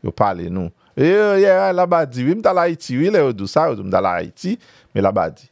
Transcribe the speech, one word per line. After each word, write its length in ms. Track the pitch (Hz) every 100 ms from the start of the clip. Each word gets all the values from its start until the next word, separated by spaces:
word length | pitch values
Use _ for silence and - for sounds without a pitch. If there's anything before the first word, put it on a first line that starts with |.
yo 100 | 113 -
pale 340 | 104 90 85
nou 200 | 92 87 - _ -
eh, 460 | 147 202 208 196
yè. 120 | 196 185 196 180
Labadi? 520 | 180 170 147 123 127
Wi, 100 | 202
m 60 |
t 80 | 208
al 100 | 180 175
Ayiti. 340 | 165 - 127
Wi, 140 | 170
lè 100 | 208
yo 80 | 139 110
di 100 | 98
w 60 |
sa, 180 | - 160
yo 60 | 113
di 80 | 95
w 40 |
m 40 |
t 60 | 92
al 120 | 95
Ayiti. 460 | 87 85 - 180 240 _ _ _
Men, 140 | 104 98
labadi 420 | 98 82 - -